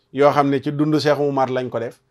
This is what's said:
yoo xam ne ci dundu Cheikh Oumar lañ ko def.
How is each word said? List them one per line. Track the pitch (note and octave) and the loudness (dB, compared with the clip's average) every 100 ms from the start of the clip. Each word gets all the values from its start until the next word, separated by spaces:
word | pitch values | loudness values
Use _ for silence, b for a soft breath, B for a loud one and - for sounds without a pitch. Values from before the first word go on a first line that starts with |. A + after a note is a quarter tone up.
| _ | _
yoo | C3 C#3+ | 2 4
xam | C#3 C#3+ | 4 0
ne | C#3 | -2
ci | D3 | -4
dundu | C#3+ D3+ D#3 | -2 0 0
Cheikh | C3+ C#3+ | 0 0
Oumar | D3 C#3 B2+ | 0 -2 -2
lañ | B2+ B2+ | -2 -6
ko | A#2 | -6
def. | A2+ - _ | -8 -10 _